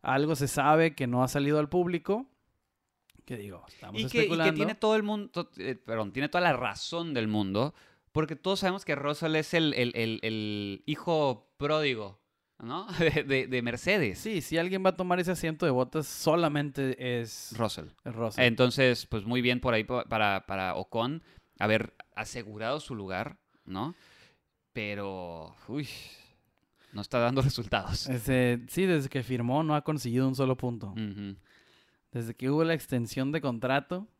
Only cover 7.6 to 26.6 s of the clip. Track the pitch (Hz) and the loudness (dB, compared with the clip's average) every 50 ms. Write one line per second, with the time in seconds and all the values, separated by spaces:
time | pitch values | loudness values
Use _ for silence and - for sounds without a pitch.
7.6 | 123 147 - - - - _ _ _ _ _ 156 156 147 160 - - 190 196 190 | 0 0 -2 -10 -20 -20 _ _ _ _ _ 0 0 0 -2 -4 0 0 0 2
8.6 | 196 185 180 196 - - 151 135 139 143 147 - 165 160 156 156 156 - - 170 | 2 0 0 -2 -2 -4 -4 -2 0 -2 -2 0 0 2 2 2 0 2 2 4
9.6 | 160 151 139 - 123 120 117 117 113 113 113 - - 113 110 110 107 107 104 104 | 4 4 4 2 0 0 0 0 0 0 -2 -2 -2 -2 -2 -2 -2 -2 -2 -4
10.6 | 104 101 98 - - - 151 - - - 170 156 147 139 123 110 _ _ _ _ | -4 -6 -6 -8 -6 -6 -6 -4 -2 0 2 4 4 2 0 -2 _ _ _ _
11.6 | 143 143 156 156 151 143 127 110 107 98 95 _ _ _ _ _ _ _ _ _ | -2 0 0 2 2 2 0 -2 -6 -10 -12 _ _ _ _ _ _ _ _ _
12.6 | - 117 127 170 196 202 175 156 170 160 131 151 147 135 135 131 131 131 127 123 | -10 -8 -8 -8 -8 -8 -2 2 2 4 4 2 0 2 2 0 2 0 -2 -2
13.6 | 117 120 120 123 - 170 202 208 156 104 92 - - 220 220 175 131 - 156 165 | 0 -2 -4 -2 0 2 2 4 2 0 -2 -4 -6 -4 -4 -4 -4 -2 -2 -2
14.6 | 165 185 190 190 190 190 185 185 185 180 180 180 180 175 180 165 - 165 156 151 | 0 0 -2 -4 -4 -6 -6 -6 -2 -2 0 0 0 -2 -2 -2 -4 -6 -4 -2
15.6 | - 143 131 123 127 123 - 156 147 - - - - 160 151 175 170 156 147 147 | 0 0 2 2 0 0 -2 -6 -6 -6 -10 -2 0 2 4 4 2 2 0 0
16.6 | 147 147 131 139 135 131 123 - 127 127 123 120 117 110 - - - - 107 110 | -2 -2 -4 -4 -2 -2 -2 -4 -4 -4 -2 -4 -4 -6 -10 -14 -14 -12 -4 -2
17.6 | 117 104 - - 80 90 - _ _ - 117 110 117 110 - - 127 120 117 107 | -2 -2 -2 -6 -10 -14 -18 _ _ -12 -6 -4 -4 -4 2 4 4 4 6 6
18.6 | 127 123 117 - 131 127 120 - - - - 110 98 110 120 127 120 123 123 123 | 4 4 6 6 6 6 6 2 -2 -4 -4 -4 -2 0 0 2 2 2 2 2
19.6 | 127 131 117 110 110 - 127 123 - - 120 110 107 101 98 95 - - 98 95 | 2 2 2 2 0 0 -2 -4 -2 -2 0 2 4 4 2 0 -2 -4 -4 -2
20.6 | 95 92 85 - 95 _ - 113 117 127 151 165 - - - - _ _ _ _ | -2 -2 -2 -4 -6 _ -2 -2 -2 -2 -4 -8 -12 -16 -20 -20 _ _ _ _
21.6 | 101 107 107 110 107 - _ _ - _ _ - 107 - - 127 110 104 107 107 | 2 4 4 2 2 -2 _ _ -20 _ _ -10 -10 -8 -8 -12 -10 -12 -10 -6
22.6 | 110 113 139 151 - - 131 110 98 92 92 92 110 - - _ _ _ _ _ | -2 -2 -2 -2 -4 -8 -10 -8 -6 -4 -4 -4 -4 -6 -8 _ _ _ _ _
23.6 | _ - 95 95 113 156 175 _ - - - - - - _ _ _ _ _ _ | _ -8 -6 -4 -4 -4 -6 _ -20 -20 -20 -20 -20 -20 _ _ _ _ _ _
24.6 | _ _ _ - 107 104 101 101 101 98 95 92 90 87 85 82 78 82 - - | _ _ _ -8 -6 -6 -6 -6 -6 -6 -6 -8 -8 -10 -10 -12 -14 -16 -18 -20
25.6 | - - 110 147 147 - - - - - - - - _ _ _ _ _ _ _ | -14 -8 -6 -6 -6 -6 -10 -14 -16 -18 -20 -20 -20 _ _ _ _ _ _ _